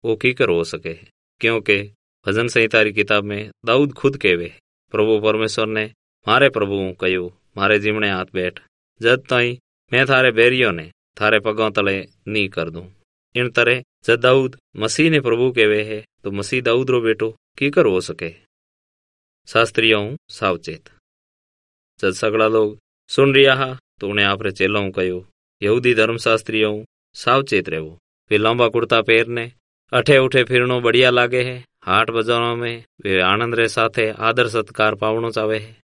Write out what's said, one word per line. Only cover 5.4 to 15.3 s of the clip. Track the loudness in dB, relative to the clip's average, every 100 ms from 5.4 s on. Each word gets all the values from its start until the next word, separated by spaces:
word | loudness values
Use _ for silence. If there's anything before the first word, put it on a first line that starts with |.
| -2 -4 -4
ने | -4 -8 _ _ _ 0
मारे | 2 2
प्रभु | 2 -2 -2 -6 -4
कहो, | -2 -2 -6 _ _ -4
मारे | 0 2
जीमणे | 0 -4 -4
हाथ | -4 -6
बैठ, | -6 -6 -8 _ _ _ _
जद | 0 0 0
ताई | -2 -2 -4 _ _ _
मैं | 0 2
थारे | 4 4
बैरियों | 4 4 4 0
ने | -2 -10 _ _ -2
थारे | 0 2
पगों | 0 -2 -2
तले | 0 -2 -2 -8 _ -8
नी | -4 -4
कर | -4 -8
दूं।" | -10 -18 _ _ _ _ -4
इन | -2
तरह | 0 2 0 -4 _
जद | 0 2
दाऊद | 4 4 2 -6 _ -8
मसीह | -6 0 2
ने | 2
प्रभु | 0